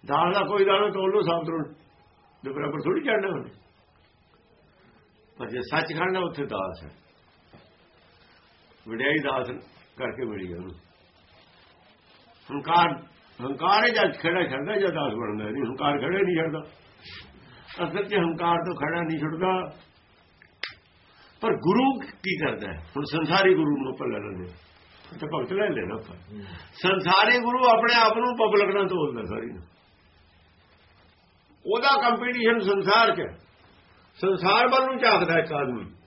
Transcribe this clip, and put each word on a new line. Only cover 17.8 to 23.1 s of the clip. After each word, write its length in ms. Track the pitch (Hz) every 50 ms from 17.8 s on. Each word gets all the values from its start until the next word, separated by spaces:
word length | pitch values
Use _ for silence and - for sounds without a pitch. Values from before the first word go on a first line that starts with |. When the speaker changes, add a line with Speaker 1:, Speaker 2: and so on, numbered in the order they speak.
| 175
Speaker 1:
ਅਸਲ 200 | 156 165 202 196 190
'ਚ 60 | 208
ਹੰਕਾਰ 440 | 196 170 165 160 - 165 170 175 170 170
ਤੋਂ 80 | 180 170 -
ਖੜਾ 200 | 143 156 165 170
ਨਹੀਂ 160 | 170 160 165 151
ਛੁੱਟਦਾ। 320 | 147 156 160 160 185 185 185 185 175 151 - - - _ _ _ _ _ _ _ _ _ _ _ _ _ _ _ - - - _ _ _ _ _ _ _ _ _ - - _ _
ਪਰ 140 | - 226 - - 107
ਗੁਰੂ 200 | 165 202 233 262 269 262 220
ਕੀ 360 | - - - _ - 190 185 -
ਕਰਦਾ 340 | 156 135 110 101 104 95
ਹੈ? 60 | 87 80 82 - -
ਹੁਣ 80 | 139 147 -